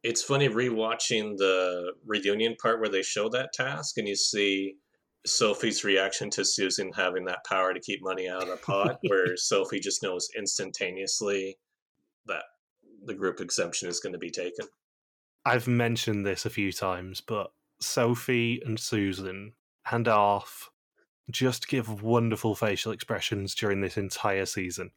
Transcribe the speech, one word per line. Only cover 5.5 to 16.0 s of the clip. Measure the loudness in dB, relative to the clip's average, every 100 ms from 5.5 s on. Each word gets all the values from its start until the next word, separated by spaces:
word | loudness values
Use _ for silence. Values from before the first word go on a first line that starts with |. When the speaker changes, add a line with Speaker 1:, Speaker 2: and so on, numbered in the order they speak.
| 4 0 0
Speaker 1:
reaction | 4 4 4 0 -4
to | 0
Susan | 0 2 0 0 -4
having | 0 0 0 -4
that | -6
power | -2 2 2
to | 0
keep | -4 -4
money | -4 -4 -4
out | -4
of | -4
the | -4
pot, | 0 2 2 0
Speaker 2:
<laughs> |
Speaker 1:
where | 2 4 4 0
Sophie | 2 2 2 -2
just | -2 -2
knows | -2 -4 -6 -4
instantaneously | -4 -4 -4 -4 -6 -4 -4 -2 0 -2 -4 -10 _ _ _ _ _ _ -8
that | -8 -8 _ _ _ _ -16
the | -10
group | -2 -2 -2
exemption | -4 -2 -2 -2 -4
is | -4
gonna | -6 -8
be | -6
taken. | -6 -6 -6 -12 _ _ _ _ _ _ _
Speaker 2:
I've | 2 2 4
mentioned | 4 4 2